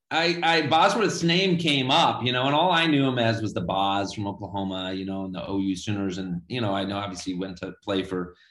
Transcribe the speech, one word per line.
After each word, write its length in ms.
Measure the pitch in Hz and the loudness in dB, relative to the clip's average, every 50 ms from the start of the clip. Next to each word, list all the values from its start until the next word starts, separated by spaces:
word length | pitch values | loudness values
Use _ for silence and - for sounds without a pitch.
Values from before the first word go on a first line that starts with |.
| _ - | _ -4
I, 280 | 139 156 165 175 170 175 165 | -2 0 2 0 0 2 2
I, 240 | 165 165 165 156 131 | 2 2 2 2 4
Bosworth's 560 | - 269 277 302 - 240 214 175 - - 165 | 4 6 6 4 4 2 0 0 0 0 2
name 340 | 170 165 180 196 196 180 170 | 2 4 4 4 2 2 2
came 320 | 170 160 143 139 131 127 | 2 2 2 2 2 2
up, 340 | 143 165 160 127 113 - 117 | 4 4 4 4 2 0 -2
you 80 | 127 | -2
know, 140 | 123 127 127 | 0 0 2
and 80 | 139 147 | 2 2
all 180 | 151 165 185 | 4 4 4
I 140 | 175 165 165 | 4 4 4
knew 200 | 160 151 139 139 | 4 4 4 4
him 120 | 135 127 123 | 2 2 2
as 240 | 117 113 113 104 | 2 2 2 0
was 140 | 110 101 90 | -2 -4 -4
the 60 | 95 | -4
Boz 520 | 90 85 95 95 98 98 98 101 101 95 - | -2 0 0 2 2 2 2 0 -2 -4 -4
from 140 | - 104 101 | -6 -6 -6
Oklahoma, 640 | 98 - 107 95 101 98 98 95 95 92 92 92 95 | -6 -8 -10 -8 -6 -6 -4 -4 -4 -6 -6 -6 -6
you 100 | 95 95 | -6 -6
know, 220 | 95 95 95 95 | -6 -6 -6 -6
and 80 | 95 90 | -6 -8
the 120 | 90 - | -8 -8
O 120 | - 98 98 | -4 -4 -2
U 180 | 98 98 95 | -2 -2 -2
Sooners. 440 | 87 - - 107 101 98 98 90 92 | -2 -4 -4 -4 -2 -2 -4 -4 -4
And, 220 | 95 92 87 87 - - | -6 -6 -6 -6 -6 -6
you 140 | 120 127 | -4 -2
know, 140 | 117 101 98 | -2 -2 -2
I 100 | 98 95 | -2 -2
know 120 | 98 101 101 | -4 -4 -4
obviously 360 | 101 101 92 90 - 95 92 | -6 -6 -8 -8 -8 -8 -6
he 60 | 90 | -6
went 180 | 92 92 90 87 | -6 -8 -8 -10
to 160 | - 95 90 - _ | -10 -10 -12 -10 _
play 200 | - 101 95 92 | -4 -2 -2 -2
for 320 | - 92 90 90 87 - - _ _ | -2 -4 -4 -4 -6 -10 -16 _ _